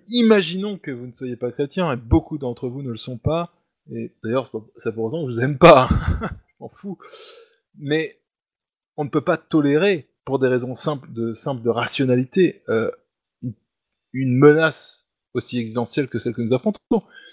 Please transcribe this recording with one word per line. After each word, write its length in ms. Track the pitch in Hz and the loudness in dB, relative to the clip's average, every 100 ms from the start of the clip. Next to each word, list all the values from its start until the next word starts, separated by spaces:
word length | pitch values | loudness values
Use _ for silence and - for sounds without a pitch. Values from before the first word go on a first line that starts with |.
| - | -4
imaginons 680 | 240 226 214 165 185 208 196 | 2 6 6 4 -4 -6 -8
que 140 | - | -10
vous 160 | 120 123 | -10 -12
ne 40 | |
soyez 240 | - 131 120 | -12 -10 -6
pas 160 | 123 | -6
chrétien, 400 | - 139 - 170 | -4 -4 -2 -2
et 60 | 127 | -2
beaucoup 400 | 117 160 156 156 | -2 -2 -2 -6
d'entre 320 | 131 120 127 | -8 -8 -8
vous 140 | 131 | -8
ne 80 | 135 | -10
le 40 | 110 | -10
sont 220 | - 120 | -10 -8
pas, 340 | 143 165 170 _ _ _ - | -4 -4 -4 _ _ _ -14
et 220 | 117 117 - | -12 -12 -10
d'ailleurs, 220 | 110 127 127 | -4 -4 -4
c'est 80 | |
pas, 120 | 110 107 - | -10 -14 -10
c'est 120 | 117 | -8
pas 40 | 110 | -6
pour 100 | 113 | -6
autant 180 | 156 139 | -6 -6
que 60 | |
je 40 | 113 | -2
vous 60 | |
aime 160 | 131 139 | -2 6
pas, 320 | 165 143 127 - - | 8 8 6 2 0
<laughs> 160 | - | -4
je 320 | 214 - _ _ | -6 -10 _ _
m'en 80 | 131 | -20
fous. 280 | - 202 180 - - - - - _ _ - | -16 -14 -14 -16 -20 -20 -20 -20 _ _ -14
Mais 380 | 143 156 156 - _ _ _ _ _ _ _ - | -4 -2 -4 -10 _ _ _ _ _ _ _ -8
on 80 | |
ne 60 | 147 | -4
peut 100 | 151 | -2
pas 160 | 131 170 | 0 -2
tolérer 720 | - 160 143 151 196 175 - _ - | 0 2 4 4 2 0 -4 _ -4
pour 140 | 131 | 0
des 80 | 127 | 2
raisons 280 | 127 127 120 | 2 -2 -6
simples 360 | 156 139 - | -6 -6 -8
de, 220 | 113 113 | -6 -6
simples 280 | 110 147 127 | -6 -6 -4
de 80 | 117 | -2
rationalité, 920 | 113 120 - 131 123 127 190 175 - - | -2 -2 0 2 2 2 2 2 0 -4
euh, 220 | 110 113 - _ _ _ _ | -2 -2 -6 _ _ _ _
une, 120 | 123 107 _ _ _ _ _ | -12 -12 _ _ _ _ _
une 240 | 131 131 123 | -4 0 8
menace 720 | 147 151 160 - - - _ _ _ | 8 8 4 -2 -10 -18 _ _ _
aussi 260 | 123 - 123 | -8 -4 -4
existentielle 480 | 113 117 117 - 135 | -4 -4 -4 -2 -2
que 120 | 117 | -4
celle 140 | 123 | -4
que 80 | 117 | -4
nous 120 | 113 | 0
affrontons. 260 | 127 214 - _ 226 - - - | 0 0 -4 _ -2 -2 -14 -20